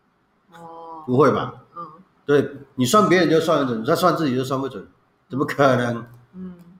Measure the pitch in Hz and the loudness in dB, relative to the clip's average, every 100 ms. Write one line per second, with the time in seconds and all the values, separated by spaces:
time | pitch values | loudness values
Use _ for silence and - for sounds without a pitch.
0 | _ _ _ _ _ - 165 165 165 160 | _ _ _ _ _ -20 -20 -18 -16 -12
1 | 156 127 139 107 127 - - - - - | 0 4 4 2 -4 -12 -20 -18 -18 -20
2 | _ _ - 143 - - - - 123 214 | _ _ 0 0 0 -6 -10 -4 2 2
3 | 185 180 156 160 160 151 131 113 113 165 | 4 4 4 2 2 0 0 -4 -2 0
4 | 180 156 151 123 131 135 135 98 87 _ | 2 0 -2 -2 -2 -4 -6 -10 -18 _
5 | _ _ - 127 147 - 139 123 120 117 | _ _ -10 -6 -4 2 4 4 0 -6
6 | 120 - _ 185 185 175 - - | -10 -20 _ -16 -16 -16 -20 -20